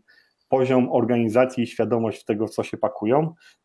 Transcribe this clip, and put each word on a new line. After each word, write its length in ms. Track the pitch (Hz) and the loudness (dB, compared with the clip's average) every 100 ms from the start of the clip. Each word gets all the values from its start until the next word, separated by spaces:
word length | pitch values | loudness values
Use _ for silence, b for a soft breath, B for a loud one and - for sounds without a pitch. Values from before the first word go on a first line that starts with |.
| b b b b _ | b b b b _
poziom 420 | 131 127 127 127 | 0 2 2 2
organizacji 720 | 135 117 120 113 110 127 127 | 0 2 0 2 2 2 0
i 40 | 113 | -4
świadomość 580 | - 107 117 113 - - | -2 -2 0 -2 -4 -4
tego, 220 | 107 110 | -4 -4
w 20 | |
co 140 | - | -6
się 140 | 107 - | -8 -4
pakują. 560 | 104 - 107 139 160 b b b | -4 -4 0 0 0 b b b